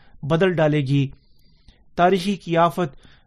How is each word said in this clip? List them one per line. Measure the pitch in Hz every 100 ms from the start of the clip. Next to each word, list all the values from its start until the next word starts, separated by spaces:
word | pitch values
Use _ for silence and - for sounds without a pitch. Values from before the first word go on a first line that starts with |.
| - -
بدل | 139 165 190
ڈالے | 160 156 151
گی، | 131 139 135 - _ _ - _ _ _ _ -
تاریکی | 180 190 190 190
کی | 170 165
آفت | 170 180 175 - - -